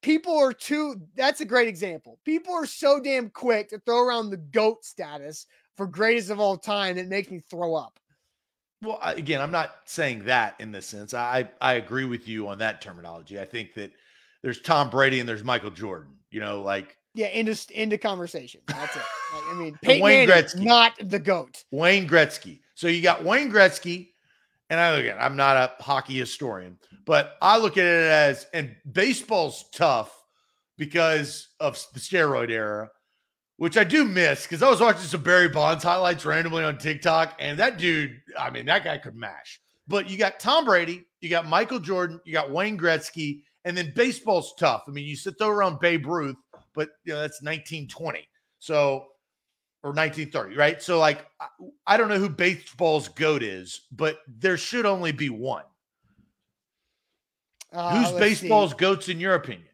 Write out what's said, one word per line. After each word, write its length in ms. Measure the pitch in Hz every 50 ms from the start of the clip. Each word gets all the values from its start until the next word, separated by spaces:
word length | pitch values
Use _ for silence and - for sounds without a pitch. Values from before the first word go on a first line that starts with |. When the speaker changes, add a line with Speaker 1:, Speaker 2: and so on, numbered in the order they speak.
| -
Speaker 1:
people 340 | - 311 320 330 359 330
are 160 | 302 285 262 233
too, 480 | _ - - 285 302 302 294 269 196 165 156 _
that's 240 | 220 262 277 302 -
a 60 | 302
great 220 | 202 226 247 233 233
example. 500 | 202 165 190 190 165 156 _ - 226 _ _
People 280 | - 311 330 330 370 359
are 140 | 339 320
so 340 | 247 - - - 277 277 294
damn 300 | 254 277 269 262 240 214
quick 400 | _ - - 247 233 214 208 _
to 80 | - 208
throw 280 | _ - 233 240 247
around 240 | 254 240 233 226 208
the 60 | 202
goat 480 | 185 156 143 139 220 214 220 226 220 -
status 640 | - - - 175 151 147 151 139 147 156 - - _ _ _ _ _ _
for 100 | - 196
greatest 440 | 190 147 165 214 226 233 240 202 175
of 100 | 214 202
all 160 | 214 202 196
time 400 | 180 - - 208 202 202 190 180
that 100 | 180 185
makes 240 | 185 190 202 196 -
me 100 | 190 175 151 _
throw 280 | - 170 175 170 165
up. 240 | 156 131 110 _ _ _ _ _ _ _ _ _ _ _ _ _ _ _ _ _ _ -
Speaker 2:
Well, 160 | 220 220 - -
I, 100 | 170 160
again, 260 | 170 156 139 156 139
I'm 100 | 139 151
not 260 | 170 170 156 - - _ _
saying 400 | - - - 160 139 123 110 98
that 320 | 110 127 123 113 104 - _
in 140 | 110 110 107
this 140 | 98 90
sense. 280 | - - 104 104 107 -
I, 340 | 120 120 120 123 131 127 104 - _
I, 100 | - 131
I 40 | 127
agree 300 | 120 107 92 110 131 131
with 220 | 127 120 117 -
you 220 | - 113 110 104 101
on 100 | 101 98
that 220 | 110 110 104 -
terminology. 580 | - 104 90 85 85 85 82 85 80 _ 101 101
I 60 | 95
think 300 | - - 120 110 92 _
that 180 | 113 101 98 101 _ _ _ _ _ _ _ _ _ _
there's 180 | 131 120 -
Tom 300 | _ - 165 147 143 127
Brady 300 | 117 131 139 135 131 131
and 80 | 120 120
there's 160 | 113 104 104
Michael 260 | 127 123 117 104 107
Jordan, 440 | 90 78 107 104 95 80 76 71 _ _ _ _
you 100 | - 110
know, 220 | 107 104 104 101 101
like 340 | 98 98 98 95 - - _ _ _ _
Speaker 1:
Yeah, 120 | 226 214
end 220 | 202 185 226 226 220
of, 160 | 220 208 - - -
end 180 | 214 220 220 208
of 80 | 208
conversation. 600 | - 214 196 180 175 175 - 165 127 123 - - _
That's 300 | - - - 147 - -
it. 60 | - - 679 679 - - - -
Like, 80 | - -
I 80 | 185 175
mean, 120 | 175 170
Speaker 2:
<laughs> 20 | 160
And 120 | 151 151
Speaker 1:
Peyton 240 | - - 262 - 190
Speaker 2:
Wayne 240 | 202 214 269 254 220
Speaker 1:
Manning, 160 | 185 170 156
Speaker 2:
Gretzky. 200 | - - 180 190
Speaker 1:
not 280 | 226 240 240 233 226 226 -
the 180 | 214 190 175 202
goat. 460 | 156 170 190 170 143 - _ - - _
Speaker 2:
Wayne 380 | - 139 160 175 190 202 185 156
Gretzky. 520 | 151 170 156 139 - - - 92 78 - _ _ _
So 120 | - -
you 160 | 170 170 175 165
got 220 | 180 165 - 165
Wayne 260 | 165 208 269 294 269
Gretzky, 580 | 208 214 196 185 - - - 175 170 180 175 _ _ _ _ _ _ _ _ _ _ _ _ _
and 80 | 160 165
I, 120 | 170 170 160 143
again, 180 | 123 117 104 98
I'm 180 | 123 135 139
not 200 | 139 139 139 135
a 260 | 131 127 127 - - -
hockey 320 | 135 139 139 139 - 135
historian, 640 | 131 123 113 - - 147 127 107 95 92 90 90 _ _ _ _ _ _
but 320 | - 160 147 147 - - -
I 180 | - 185 208 233
look 180 | 226 208 - 196
at 60 | 180
it 260 | 175 170 170 165 160
as, 360 | 156 156 151 143 139 135 - - -
and 220 | 170 151 127 107 _ _ 143
baseball's 760 | 113 180 196 262 247 - - - 226 190 165 143 127 - - _ -
tough 400 | - 175 160 135 117 107 - - _ _ _ _ _ _ _ _ _ _ _ _
because 720 | - 147 147 - 170 165 165 160 156 147 143 - - - _ _ _
of 160 | 156 143 135
s-, 120 | - -
the 140 | - _ 127
steroid 500 | - - 190 180 160 147 139 123 120 117
era, 400 | 113 113 107 107 104 104 107 110 _ _ _ _ _ _ _ _ _ _ _ _ _
which 200 | _ 156 170 165
I 60 | 220 208
do 220 | 170 202 311 294
miss 420 | 226 185 180 175 151 139 135 -
'cause 160 | - 170 160 208
I 80 | 269
was 100 | 254 165
watching 220 | 220 233 208 165 185
some 220 | 156 147 175 135
Barry 240 | 160 180 180 180 170
Bonds 340 | 147 151 147 151 165 156 -
highlights 420 | 175 175 185 185 180 175 151 -
randomly 380 | 151 151 160 165 165 160 165 160
on 160 | 156 147 151
TikTok, 560 | - 156 156 143 - 170 160 160 160 160 - -
and 180 | 143 143 147 147
that 180 | 208 262 247
dude, 440 | 175 165 175 165 156 147 139 120 120 _ _ - -
I 120 | 135 127
mean, 160 | 127 123 120
that 180 | 131 165 202 -
guy 140 | - 151 -
could 180 | - 135 110
mash. 440 | 117 117 104 90 71 64 - - _ _ _ _ _ _ -
But 200 | 165 202 190 185
you 80 | 190
got 220 | 190 214 190 190 -
Tom 260 | - 214 269 320 320
Brady, 420 | 247 202 180 170 165 175 180 175 _ _ _
you 80 | - 165
got 200 | 170 170 165 156
Michael 320 | 160 180 226 220 254 247
Jordan, 400 | 165 147 190 185 180 170 165 175 _
you 80 | 165 160
got 200 | 160 151 139 139
Wayne 260 | 165 196 214 214 185
Gretzky, 600 | 160 175 165 156 156 - - 165 156 147 143 147 _ _ _ _ _
and 120 | 180 175
then 160 | 180 180 156 127
baseball's 580 | - 240 262 - - - 220 202 175 151 - -
tough. 280 | - 170 147 120 110 -
I 60 | - 143
mean, 140 | 147 143
you 100 | 147 151
sit 220 | 143 - 196 - _
throw 100 | 214 214
around 320 | 208 208 202 185 160 135
Babe 260 | 170 170 170 165 139
Ruth, 300 | 135 170 170 151 139 131 _ _ _ _ - _ _ _
but, 180 | - 151 151 151 _ _
you 100 | 170 156
know, 60 | 147
that's 220 | 151 151 - - 131
nineteen 460 | 151 160 160 147 - 160 160 143 117
twenty. 400 | - - 160 160 117 82 76 _ _ _ _ _ _ _
So, 460 | - - 160 147 143 139 135 135 139 - _ _ _ _ _ _ _ _ _ _ _ _ _ _ _
or 100 | 143 143
nineteen 380 | 151 160 156 - 156 156 -
thirty, 240 | - 147 113 98 101
right? 260 | 135 147 151 170 165
So, 200 | - - 180 165
like, 260 | 156 156 147 151 - _ _ _
I, 60 | 156 - _ _ - - - _ _
I 120 | - 196
don't 120 | 226 226 214
know 100 | 208 190
who 100 | 196 202
baseball's 800 | 147 - 175 180 190 - - - - - 175 165 156 151 127 -
goat 340 | - - 151 156 151 139 120
is, 380 | 107 95 92 92 92 - - _ _
but 280 | 135 107 156 156 151 156 _ -
there 280 | 120 110 120 190 185
should 300 | 165 - - - 247 233
only 240 | 208 196 185 175 165
be 200 | 151 131 151 139
one. 340 | 120 107 117 135 123 85 71 _ _ _ _ _ _ _ _ _ _ _ _ _ _ _ _ _ _ _ _ _ _ _ _ _ _ _ _ _ _ _ _ _ _ _ _ _ _ _ - _ -
Speaker 1:
Uh, 240 | 175 175 175 175
Speaker 2:
Who's 160 | 220 247 180 175
Speaker 1:
let's 80 | 175
Speaker 2:
baseball's 500 | 208 208 - - 185 180 220 214 202 175
Speaker 1:
see. 60 | 135
Speaker 2:
goats 320 | - 170 190 196 190 - -
in 100 | 185 165
your 160 | 175 196 185
opinion? 300 | 165 - - 113 87 - _